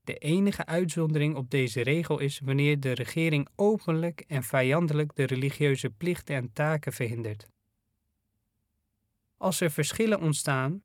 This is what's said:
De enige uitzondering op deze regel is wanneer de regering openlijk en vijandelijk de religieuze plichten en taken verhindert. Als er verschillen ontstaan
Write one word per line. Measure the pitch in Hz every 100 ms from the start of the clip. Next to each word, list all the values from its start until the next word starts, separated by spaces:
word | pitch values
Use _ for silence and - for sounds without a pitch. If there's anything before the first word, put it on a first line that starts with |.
De | - -
enige | 143 180 202 202 -
uitzondering | 165 180 170 160 151 147 143
op | 127
deze | 139 127 123
regel | 120 160 151 147
is | 139 -
wanneer | 135 135 147 147
de | 135
regering | 120 120 160 165 151 139 -
openlijk | 202 220 - 160 170 165 -
en | 143
vijandelijk | 120 139 127 151 170 147 151 -
de |
religieuze | 131 127 139 - 147 135 -
plichten | - 170 175 - 139
en | 123
taken | - 151 156 143
verhindert. | - 120 120 113 107 - _ _ _ _ _ _ _ _ _ _ _ _ _ _ _ _ _ _ _
Als | 190 -
er | 175
verschillen | 151 147 - 220 208
ontstaan | 160 147 - 135 131 190